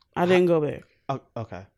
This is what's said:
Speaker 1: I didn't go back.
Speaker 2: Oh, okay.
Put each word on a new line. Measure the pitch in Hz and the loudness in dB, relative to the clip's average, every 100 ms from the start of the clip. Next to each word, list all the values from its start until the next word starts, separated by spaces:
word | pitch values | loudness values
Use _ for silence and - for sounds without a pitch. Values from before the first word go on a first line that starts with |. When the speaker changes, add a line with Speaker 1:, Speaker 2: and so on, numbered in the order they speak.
| _ - | _ -2
Speaker 1:
I | 175 | 2
didn't | 185 180 | 4 4
go | 170 | 2
back. | 147 - - _ - | 0 -6 -14 _ -10
Speaker 2:
Oh, | 135 - 120 | -10 -10 -12
okay. | 110 90 101 | -12 -14 -16